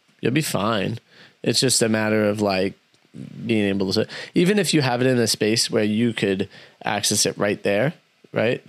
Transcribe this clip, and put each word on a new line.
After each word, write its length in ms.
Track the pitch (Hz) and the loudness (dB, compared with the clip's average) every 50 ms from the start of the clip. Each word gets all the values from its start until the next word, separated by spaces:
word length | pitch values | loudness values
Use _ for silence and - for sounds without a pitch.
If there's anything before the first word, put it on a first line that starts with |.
| _ _ _ - | _ _ _ -6
you'll 140 | - 113 127 | -4 -2 0
be 80 | 156 | 0
fine. 580 | 156 - - 98 98 110 113 101 98 104 113 113 _ _ - - - - _ _ | -2 -2 -2 -2 -2 0 -2 -2 -2 -4 -6 -8 _ _ -20 -20 -20 -20 _ _
It's 200 | - - 113 - | -2 -2 0 2
just 200 | 139 127 117 - | 2 2 2 2
a 60 | 120 | 2
matter 400 | 110 110 110 110 107 107 110 107 | 2 2 0 0 2 2 2 2
of, 140 | 104 104 107 | 2 0 0
like, 320 | 107 98 95 95 98 98 - _ _ _ _ _ _ _ - - - - - - - | 0 0 2 0 0 -2 -4 _ _ _ _ _ _ _ -18 -18 -16 -16 -14 -8 -2
being 240 | 117 113 107 101 98 | 0 2 2 2 2
able 220 | 98 98 98 92 92 | 0 0 -2 -2 0
to, 140 | 107 - - - - - - - | -2 -2 -2 -6 -14 -10 -4 0
even 240 | 170 180 175 214 208 | 2 2 2 2 2
if 140 | 175 - - | 0 2 2
you 80 | 151 | 2
have 200 | 131 127 120 120 | 2 2 0 2
it 60 | 127 | 2
in 100 | 131 127 | 2 2
a 100 | 120 113 | 2 2
space 420 | 104 - - 107 107 110 113 - - | 0 0 0 0 0 0 0 0 0
where 140 | - 113 107 | 0 0 0
you 300 | 107 107 110 120 117 107 | 2 0 0 0 0 0
could 340 | - 110 98 98 95 98 - - - - - _ - - | 0 0 0 0 0 -2 -6 -8 -20 -20 -20 _ -10 -6
access 420 | - 107 101 - - 107 104 - | -4 -4 -2 -2 0 0 0 0
it 100 | - - | -2 -2
right 240 | - 101 104 101 - - | -2 -2 -2 -2 -2 0
there, 300 | 104 101 104 123 156 - - _ _ _ _ _ - | 0 0 2 0 -2 -4 -8 _ _ _ _ _ -6
right? 300 | - 110 110 120 131 - - | -4 -2 0 0 -2 -4 -4